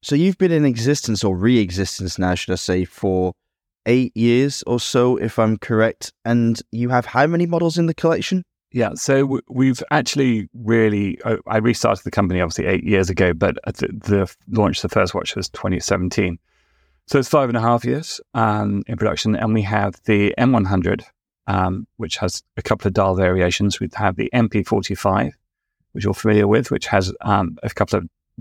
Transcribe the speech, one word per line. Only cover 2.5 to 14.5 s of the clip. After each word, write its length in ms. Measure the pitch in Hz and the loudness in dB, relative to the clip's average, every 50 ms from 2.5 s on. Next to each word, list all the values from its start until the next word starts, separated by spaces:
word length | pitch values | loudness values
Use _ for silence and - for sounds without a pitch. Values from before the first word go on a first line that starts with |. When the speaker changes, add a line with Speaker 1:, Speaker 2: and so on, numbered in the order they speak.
Speaker 1:
I 60 | 92 90 | -6 -6
say, 280 | - - 92 90 92 | -2 -2 -2 -2 -2
for 480 | - _ - - 101 95 92 90 92 87 _ _ _ _ _ _ _ _ _ _ 113 | -4 _ -6 -2 -2 0 0 0 -2 -4 _ _ _ _ _ _ _ _ _ _ 2
eight 280 | 120 127 127 117 _ | 2 2 2 0 _
years 480 | 107 113 117 117 123 135 143 139 - - - | 0 2 4 4 4 2 0 -2 -6 -4 -4
or 120 | 120 120 | -2 -2
so, 380 | - - - 135 123 123 127 - | -2 0 2 2 4 4 2 0
if 220 | 90 113 - - | -2 -4 0 0
I'm 180 | 113 110 110 104 | 2 2 2 -2
correct. 560 | - - 120 110 110 113 - _ - - _ _ _ | -2 -2 2 2 2 2 0 _ -14 -16 _ _ _
And 360 | 117 120 120 117 113 117 113 - _ | 0 0 2 2 2 0 -2 -6 _
you 180 | - 113 120 120 | -6 -4 -2 0
have 160 | 127 123 120 | 0 0 0
how 200 | - - 123 139 | 0 -2 0 0
many 200 | 156 170 170 175 170 | 0 2 0 0 0
models 300 | 170 165 170 165 156 175 | 0 0 0 0 0 0
in 100 | 170 165 | 0 0
the 60 | 160 | -2
collection? 500 | - - 165 165 - - - 190 185 180 _ _ _ _ _ | -2 0 0 0 0 -2 -2 -4 -4 -4 _ _ _ _ _
Speaker 2:
Yeah, 200 | - 123 - 101 - | -2 -2 -2 -2 -2
so 260 | 117 - - 135 135 | -6 -2 0 2 2
w-, 200 | 139 139 131 127 - _ | 2 0 -2 -4 -6 _
we've 340 | 123 127 131 131 127 - - - | 0 2 2 2 2 0 -2 -2
actually 600 | 147 151 123 - - 143 139 127 117 110 98 - _ | -2 -2 0 0 0 0 2 2 2 0 -2 -8 _
really, 680 | 120 117 107 117 117 110 110 104 101 101 98 85 - | -10 -2 0 2 4 4 4 2 2 0 -2 -4 -6
uh, 160 | - 117 113 - - - | -4 -4 -4 -4 -4 -2
I 100 | 107 110 | -2 0
restarted 460 | 107 120 120 - - 113 104 - - | 2 2 0 2 0 0 0 0 -4
the 80 | - | -6
company 300 | - - 101 90 92 90 | -2 0 0 2 2 0
obviously 240 | 90 82 - - - | 0 -2 -2 -4 -2
eight 180 | 90 95 - - | 0 0 0 0
years 260 | - 104 95 95 87 | 2 2 2 2 2
ago, 240 | 95 - 95 87 85 | 2 2 2 2 4
but 220 | 80 - 90 - - - | 2 0 0 0 -2 -8
the, 220 | - - - - - - 110 - | -8 -6 -4 -6 -6 -6 -8 -2
the 180 | - 101 98 | 0 2 2
f-, 160 | 95 87 - _ _ | 2 -2 -6 _ _
launch 280 | - | -4